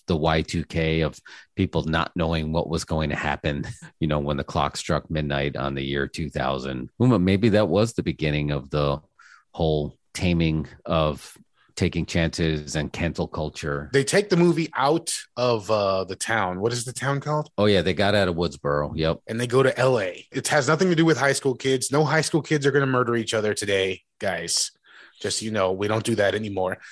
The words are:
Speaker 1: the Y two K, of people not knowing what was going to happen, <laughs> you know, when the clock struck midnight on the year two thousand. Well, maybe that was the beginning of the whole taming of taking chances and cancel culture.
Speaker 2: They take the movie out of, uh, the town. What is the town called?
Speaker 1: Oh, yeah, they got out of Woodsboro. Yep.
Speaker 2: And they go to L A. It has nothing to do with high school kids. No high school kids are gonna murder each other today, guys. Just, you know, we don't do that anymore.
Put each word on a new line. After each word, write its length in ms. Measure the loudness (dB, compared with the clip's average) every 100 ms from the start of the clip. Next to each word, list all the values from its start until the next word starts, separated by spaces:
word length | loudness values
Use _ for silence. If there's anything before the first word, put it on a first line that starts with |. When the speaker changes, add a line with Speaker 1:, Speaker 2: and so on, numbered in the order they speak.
| -2
Speaker 1:
the 100 | 0
Y 280 | 2 2
two 200 | 0 -4
K, 380 | -4 -2 0 0
of 180 | -2 -4 -18 -20 -12 -4
people 260 | -2 -2 0
not 260 | -2 -2 -2
knowing 360 | 0 0 0
what 180 | -2 -2
was 140 | -4
going 260 | -2 -2 -2
to 60 | -2
happen, 500 | -4 -2 -2 -4 -6 -12
<laughs> 180 | -18 _
you 80 | -2
know, 120 | 0
when 180 | -2 -4
the 60 |
clock 340 | -4 -2 -2 -4
struck 320 | -2 -2 0
midnight 480 | -4 -2 -2 -2 -4
on 160 | -4
the 100 | -4
year 220 | -4 -4 -4
two 220 | -6 -6
thousand. 640 | -4 -4 -4 -4 -8 -10 0
Well, 180 | 4 4
maybe 320 | 4 4 4
that 200 | 4 4
was 240 | 2 2
the 100 | 0
beginning 480 | -4 -2 0 0 0
of 180 | -2 -2
the 320 | 0 0 -2 -6 _ -20 -20 _
whole 460 | -2 0 0 -2 -8 _
taming 540 | -2 0 2 2 0 -4 -10 -4
of 500 | 0 0 -2 -10 -20 _ _ _ -4
taking 300 | -2 0 -2
chances 720 | 0 0 0 0 -2 -4 -4
and 180 | -4
cancel 340 | -4 -4 -2 -6
culture. 600 | -4 -6 -6 -6 -6 -2
Speaker 2:
They 120 | 0
take 260 | 2 0 2
the 80 | 4
movie 320 | 4 2 -2 0
out 360 | 0 0 -2 -8 -8 -2
of, 340 | 0 0 0
uh, 320 | 0 2 0
the 120 | -2 -6
town. 440 | -2 0 0 -2
What 120 | -2
is 140 | -2 -6
the 80 |
town 260 | -6 -4 -4
called? 300 | -2 -4 -4 0
Speaker 1:
Oh, 80 | 4
yeah, 160 | 4
they 140 | 2 2
got 180 | 2
out 140 | 4 2
of 80 | 0
Woodsboro. 560 | -2 -2 -2 -2 -2 0
Yep. 260 | 0 -2 -6
Speaker 2:
And 140 | -6
they 80 | 0
go 160 | 2
to 120 | 2 4
L 200 | 2 2
A. 280 | 0 -6 -10
It 180 | -6 0
has 180 | 2 2
nothing 220 | 2 4
to 60 | 4
do 100 | 4
with 120 | 4
high 160 | 2
school 220 | 2 0 0
kids. 360 | 0 0 2
No 140 | 2 4
high 160 | 2
school 220 | 2 0
kids 240 | 0 0 2
are 40 |
gonna 140 | 2 2
murder 300 | 2 2 0
each 180 | 0
other 220 | 0 0 -2
today, 480 | 0 2 0 -2 _ _
guys. 500 | -4 -4 -4 -4 -4 -8 _ -20 -20 _
Just, 200 | -6 -4
you 100 | -4
know, 220 | 0 0
we 160 | 0 0
don't 160 | 0 0
do 100 | 2
that 180 | 2
anymore. 440 | 2 -4 -2 -2 -4 -10